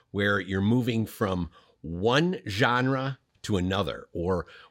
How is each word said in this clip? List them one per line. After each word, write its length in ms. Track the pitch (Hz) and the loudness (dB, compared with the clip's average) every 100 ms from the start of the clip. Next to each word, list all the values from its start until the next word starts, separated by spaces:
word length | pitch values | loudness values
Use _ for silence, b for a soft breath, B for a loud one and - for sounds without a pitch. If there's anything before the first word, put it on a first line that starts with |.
| b | b
where 280 | 98 101 101 | 0 2 0
you're 220 | 90 95 | 0 0
moving 460 | 101 123 120 113 107 | 2 2 2 -2 -2
from 420 | - 104 92 85 b b b | -2 -2 -2 -4 b b b
one 600 | 78 85 107 135 175 185 107 | -10 -2 2 2 2 -2 -6
genre 760 | 98 123 123 131 135 135 135 _ _ | 0 2 4 2 0 -4 -8 _ _
to 160 | - 101 | -2 0
another, 520 | 92 95 80 53 - | 0 0 -2 -6 -10
or 340 | 85 85 90 - B B | -4 -2 -2 -4 B B